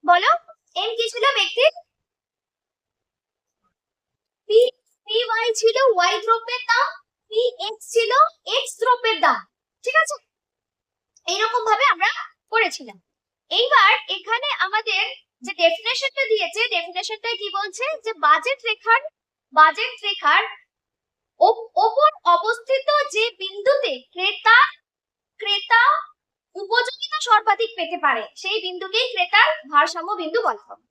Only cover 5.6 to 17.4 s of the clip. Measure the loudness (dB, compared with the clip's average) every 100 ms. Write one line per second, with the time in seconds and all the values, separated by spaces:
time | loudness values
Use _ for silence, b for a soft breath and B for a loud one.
5.6 | 0 2 2 2 2 0 -2 -2 -2 -10
6.6 | -2 0 0 -4 _ _ _ -2 -2 -4
7.6 | -12 -12 -4 -2 2 2 2 _ -6 -6
8.6 | -6 -4 0 0 0 0 0 0 -6 _
9.6 | _ _ -2 0 0 -4 _ _ _ _
10.6 | _ _ _ _ _ _ -8 -2 0 0
11.6 | 0 2 2 2 -2 -2 -12 _ _ 0
12.6 | 0 -4 -16 -20 _ _ _ _ _ -2
13.6 | 2 4 4 2 -4 -12 -4 -4 -2 -4
14.6 | -2 -4 -2 -4 -4 -8 _ _ -14 0
15.6 | 0 0 -4 -4 -4 -4 -2 -2 -2 -4
16.6 | -4 -4 -6 -8 -8 -8 -8 -8